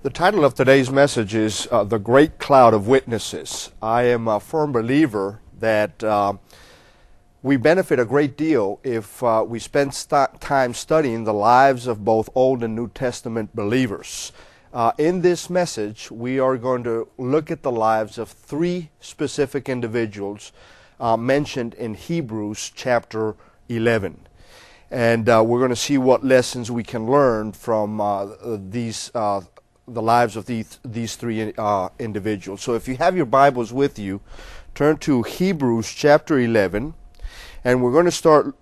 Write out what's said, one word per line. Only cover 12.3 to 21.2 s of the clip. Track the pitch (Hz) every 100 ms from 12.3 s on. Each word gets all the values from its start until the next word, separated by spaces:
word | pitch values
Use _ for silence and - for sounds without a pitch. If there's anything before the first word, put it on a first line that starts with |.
Old | - 131 131
and | 117
New | 110 117
Testament | - 127 120 123 113 107
believers. | - 104 123 127 98 - - - - - _ _
Uh, | 127 117 -
in | 151 180
this | 175 175 -
message, | 180 175 - 104 110 -
we | 113 120 131
are | 131 131
going | 120 127
to | 120 113 113 -
look | 127 147 156
at | 165
the | 139
lives | 120 110 110 110 107
of | 110
three | - _ 143 175 180 160 _
specific | - - 147 - 139 143 123
individuals, | 127 120 117 113 101 98 104 - _ - - _ _
uh, | 120
mentioned | 113